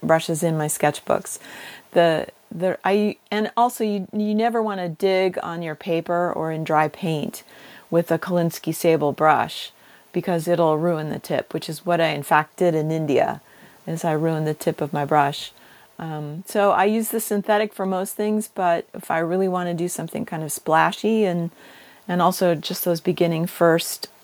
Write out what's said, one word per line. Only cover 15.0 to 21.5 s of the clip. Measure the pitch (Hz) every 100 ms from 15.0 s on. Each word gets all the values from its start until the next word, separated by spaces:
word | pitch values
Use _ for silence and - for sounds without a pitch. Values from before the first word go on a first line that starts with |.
brush. | 143 151 143 151 - _ - - _ _
Um, | 160 156 151 156 -
so | 214 202
I | - 196
use | 214 220
the | 226
synthetic | - 208 196 208 214
for | -
most | 196 185 196
things, | - 208 214 214
but | - 180 170 -
if | - -
I | 165
really | 165 180 190
wanna | 180 180
do | 170 175
something | - 160 151
kind | - 160
of | 156
splashy | - - 160 160 196 208 220
and, | 208 175 170